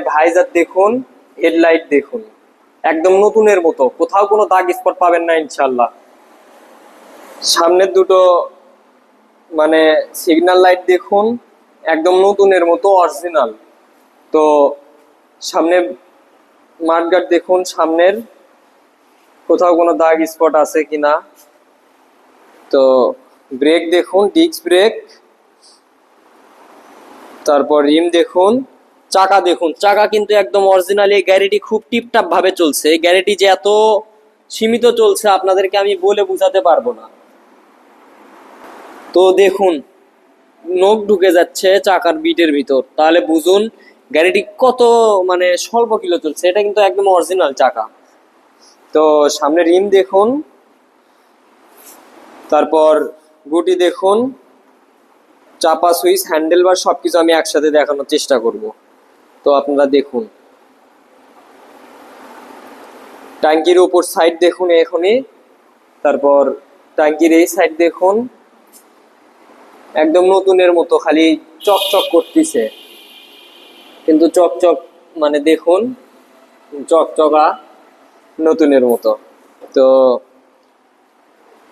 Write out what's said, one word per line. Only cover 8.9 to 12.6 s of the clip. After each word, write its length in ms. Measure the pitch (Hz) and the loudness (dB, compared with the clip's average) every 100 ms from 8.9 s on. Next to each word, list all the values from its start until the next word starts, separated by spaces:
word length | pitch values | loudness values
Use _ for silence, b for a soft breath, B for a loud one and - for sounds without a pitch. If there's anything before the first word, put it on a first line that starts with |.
| _ _ _ _ _ _ | _ _ _ _ _ _
মানে 300 | 160 156 160 156 151 - - | -4 0 2 2 0 -4 -6
সিগন্যাল 380 | 185 160 175 185 | -2 0 2 4
লাইট 180 | 185 180 180 | 4 2 0
দেখুন, 320 | 180 - 202 220 240 _ _ _ _ | -2 -2 -2 -2 -4 _ _ _ _
একদম 300 | - 160 175 185 196 | -4 -2 0 2 2
নতুনের 380 | 202 196 185 | 2 2 2